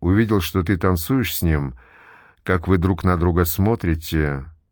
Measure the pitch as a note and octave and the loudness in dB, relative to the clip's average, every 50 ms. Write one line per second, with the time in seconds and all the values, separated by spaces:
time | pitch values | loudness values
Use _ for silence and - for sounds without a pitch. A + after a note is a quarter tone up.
0 | - F2 G2 G#2+ A#2 G#2 G#2+ G2 F2+ - - F#2+ F2 F#2 G2+ E2+ - F#2+ F#2 E2+ | 0 2 2 2 2 2 2 0 0 0 -2 -2 0 0 0 0 2 0 0 0
1 | - - C3+ C3 G#2+ - - - F2+ E2 D#2 D2 C#2+ C2 C2 - - - - - | 0 0 0 0 0 -2 -4 -2 0 0 0 0 -2 -4 -8 -12 -20 -20 -20 -20
2 | - - - - - - _ _ _ - F#2 F2+ - F2+ F#2+ F2+ E2+ F#2 F#2+ - | -20 -20 -20 -20 -20 -20 _ _ _ -2 -2 -2 0 0 2 2 2 0 0 0
3 | - F2+ F2+ E2 E2+ F2+ E2 F2+ F2 E2 - - G2 G#2+ A#2 - - F2 D#2+ D#2 | 0 0 0 2 2 2 2 2 0 0 0 0 2 2 0 0 0 -2 -2 -2
4 | - - E2 D#2 D2+ D2 C#2 C2+ C#2 D#2 - _ _ _ | -4 -4 -2 0 0 0 -2 -6 -8 -12 -20 _ _ _